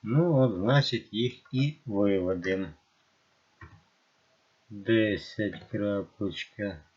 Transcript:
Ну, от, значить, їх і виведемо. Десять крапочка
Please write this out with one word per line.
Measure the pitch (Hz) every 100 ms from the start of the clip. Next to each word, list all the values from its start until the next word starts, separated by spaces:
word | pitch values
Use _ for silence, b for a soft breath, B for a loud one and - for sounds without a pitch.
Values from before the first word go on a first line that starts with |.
Ну, | 107 139 175 143
от, | 127
значить, | 90 104 139 131 120 -
їх | 104 123 - -
і | 131 143 151
виведемо. | - 101 101 98 90 92 95 95 92 78 _ _ _ _ _ _ _ _ 82 - _ _ _ _ _ _ _ _ _
Десять | 104 101 113 107 92 - - 104 90 -
крапочка | 101 104 101 92 _ 98 - - - 101 82 -